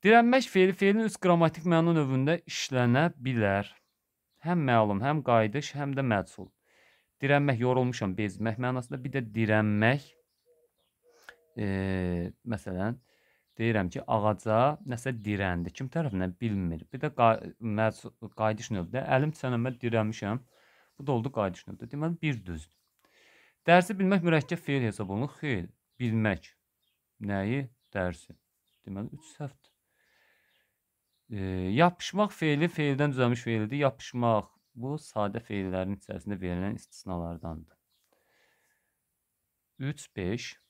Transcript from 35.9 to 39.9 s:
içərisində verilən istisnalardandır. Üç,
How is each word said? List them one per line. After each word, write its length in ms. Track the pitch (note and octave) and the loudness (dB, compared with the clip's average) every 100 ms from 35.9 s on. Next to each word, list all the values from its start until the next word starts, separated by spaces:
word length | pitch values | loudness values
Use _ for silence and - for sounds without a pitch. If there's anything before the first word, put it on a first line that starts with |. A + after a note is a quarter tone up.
| G2 | -6
içərisində 400 | - G2 G2+ G2+ | -10 -12 -8 -8
verilən 380 | F#2 F2+ F#2+ A2+ | -4 -4 -4 -8
istisnalardandır. 1000 | - - - F2+ E2+ E2+ E2+ D#2+ D#2+ _ _ _ _ _ _ _ _ _ _ _ _ _ _ _ _ _ _ _ _ _ | -14 -18 -10 -8 -8 -10 -10 -12 -14 _ _ _ _ _ _ _ _ _ _ _ _ _ _ _ _ _ _ _ _ _
Üç, 280 | C#3 | -8